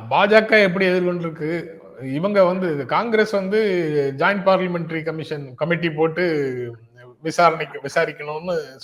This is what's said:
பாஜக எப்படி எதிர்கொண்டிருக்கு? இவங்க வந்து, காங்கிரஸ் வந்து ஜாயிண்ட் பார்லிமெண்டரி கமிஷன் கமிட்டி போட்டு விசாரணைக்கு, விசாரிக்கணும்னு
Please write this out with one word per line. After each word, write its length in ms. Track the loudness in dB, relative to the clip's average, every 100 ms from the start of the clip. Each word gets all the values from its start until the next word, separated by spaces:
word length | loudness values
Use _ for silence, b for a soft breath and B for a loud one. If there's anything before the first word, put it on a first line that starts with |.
| -2
பாஜக 520 | 2 6 6 6 4
எப்படி 220 | 4 2 2
எதிர்கொண்டிருக்கு? 800 | 2 0 -2 -6 -6 -4 -4 -6 -16 -20 -14
இவங்க 440 | -8 -4 0 4 4
வந்து, 400 | 2 -2 -4 -2
காங்கிரஸ் 460 | -2 0 0 2
வந்து 280 | -2 0 0 0 0 0 0 -2 0
ஜாயிண்ட் 260 | 0 2
பார்லிமெண்டரி 600 | 2 2 0 -4 -6 -6
கமிஷன் 520 | -6 -8 -8 -10 -10 -6
கமிட்டி 340 | -2 0 -2
போட்டு 560 | 0 0 0 0 0 -2 -4 -8 -12 _ _ -20 _
விசாரணைக்கு, 600 | -4 4 4 4 -6 -10
விசாரிக்கணும்னு 760 | -4 -2 -2 -4 -10 -8 -4 -6 -6 -10